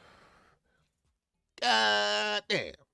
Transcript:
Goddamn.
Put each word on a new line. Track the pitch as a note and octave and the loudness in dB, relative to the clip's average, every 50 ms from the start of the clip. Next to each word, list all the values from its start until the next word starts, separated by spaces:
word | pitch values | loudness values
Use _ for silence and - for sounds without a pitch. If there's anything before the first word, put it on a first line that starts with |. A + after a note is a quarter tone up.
| - - - - - - - - _ _ _ _ _ _ _ _ _ _ _ _ _ _ _ _ _ _ _ _ _ _ _ - | -20 -20 -20 -20 -20 -20 -20 -20 _ _ _ _ _ _ _ _ _ _ _ _ _ _ _ _ _ _ _ _ _ _ _ -4
Goddamn. | A#3 B3 A3+ A3 A3 G#3+ G#3 G#3 G#3 G#3 G#3 G#3 G#3+ G#3+ G#3 G#3 - - G#3+ D#3+ G#2 D#2 - - _ _ | 0 2 2 4 4 2 2 2 2 0 0 -2 -2 -2 -4 -4 -4 -4 -4 -4 -4 -6 -10 -16 _ _